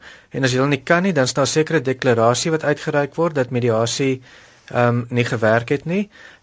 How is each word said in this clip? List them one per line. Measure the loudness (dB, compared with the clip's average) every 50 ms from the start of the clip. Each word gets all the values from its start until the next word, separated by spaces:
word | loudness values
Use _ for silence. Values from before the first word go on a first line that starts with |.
| -8 -18 -20 -20 -18 _
en | -6 -2 -2
as | 0 2
julle | 2 0 0
nie | 0 0 0
kan | 0 0 2 2
nie, | 2 2
dan | 0 0
is | 0 0
daar | 0 0
'n | 0 0
sekere | 0 0 0 0 -2
deklarasie | 0 -2 -4 0 0 2 2 4 4 2 2 2 0 -2
wat | -2 -2 0
uitgereik | -2 -2 -2 -4 -4 -2 -2 -2 -2 -2
word | -2 -2 0 0
dat | -2 -2 -2
mediasie, | -2 -2 0 0 2 2 0 -2 -2 -2 -2 -2 -2 -4 -8 -16 -20 -20 -20 -20 -20 _ _
ehm, | -6 -2 0 2 2 2 0 -2 -2
nie | -2 -2 -2
gewerk | -2 -2 0 2 2 2 2 2 0
het | -4 -4 -4
nie | -4 -4 -4 -4 -6 -10 -20 -20 -20 -20 _